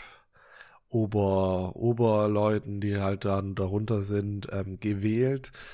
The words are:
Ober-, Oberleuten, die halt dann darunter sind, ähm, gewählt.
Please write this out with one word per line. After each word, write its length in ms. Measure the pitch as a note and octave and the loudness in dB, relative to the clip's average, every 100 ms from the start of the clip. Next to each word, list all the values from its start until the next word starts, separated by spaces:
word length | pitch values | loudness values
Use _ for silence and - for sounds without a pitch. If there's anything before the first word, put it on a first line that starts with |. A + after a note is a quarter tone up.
| - - _ _ - - - - _ | -18 -20 _ _ -20 -20 -20 -20 _
Ober-, 840 | A#2+ G#2+ G#2+ G2 F#2+ F#2+ F#2 F#2 - | -2 0 2 4 4 2 0 -2 0
Oberleuten, 1040 | A#2 A#2+ A#2 G#2+ G#2 G#2 G#2+ G#2+ G2+ G2+ | 0 4 4 4 4 2 2 0 -2 -4
die 160 | G2+ G2+ | -2 0
halt 280 | G2 G2 G2+ | 0 0 0
dann 300 | G2 G2 F#2+ | 0 -2 -2
darunter 480 | F#2 G#2 A2 G#2+ | -2 -2 0 0
sind, 440 | G2 G2+ G2+ G2+ - | 0 -2 -2 -6 -6
ähm, 280 | G2 F#2+ F#2 | -6 -6 -4
gewählt. 720 | G#2+ G2+ G#2+ A2 C3 C3+ C3 - - | -2 0 0 2 2 0 -8 -18 -18